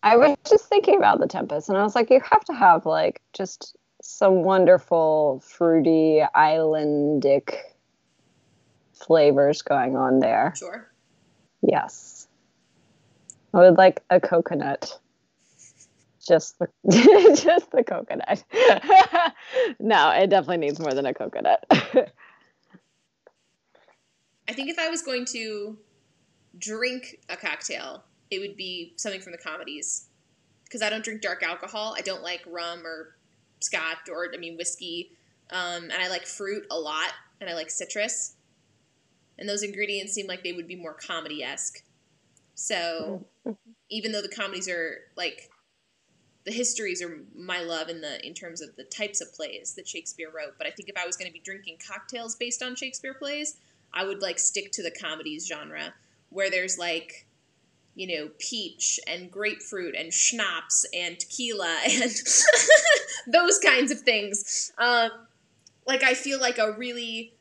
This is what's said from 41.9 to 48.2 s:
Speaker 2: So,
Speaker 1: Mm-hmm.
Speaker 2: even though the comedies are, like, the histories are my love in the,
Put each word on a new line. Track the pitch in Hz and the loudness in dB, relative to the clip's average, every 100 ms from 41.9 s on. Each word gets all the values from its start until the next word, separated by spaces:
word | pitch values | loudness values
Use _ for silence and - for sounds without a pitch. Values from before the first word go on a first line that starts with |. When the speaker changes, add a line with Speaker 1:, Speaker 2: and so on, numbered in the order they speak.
| _ _ _ _ _ _ | _ _ _ _ _ _
Speaker 2:
So, | - - 196 170 165 208 196 - _ - | -16 -8 -6 -6 -8 -10 -12 -16 _ -16
Speaker 1:
Mm-hmm. | 208 226 _ _ | -16 _ _ _
Speaker 2:
even | 220 214 | -10 -8
though | 208 | -10
the | 202 | -12
comedies | 220 196 185 180 | -12 -12 -10 -10
are, | 175 160 - _ - | -8 -10 -12 _ -10
like, | 175 - _ _ _ _ _ _ _ _ _ _ | -10 -12 _ _ _ _ _ _ _ _ _ _
the | - | -12
histories | 226 240 - 208 175 | -6 -6 -6 -8 -10
are | 175 160 104 | -12 -16 -20
my | - 180 180 | -20 -12 -10
love | 170 165 160 | -8 -10 -10
in | 165 | -12
the, | 151 123 | -14 -14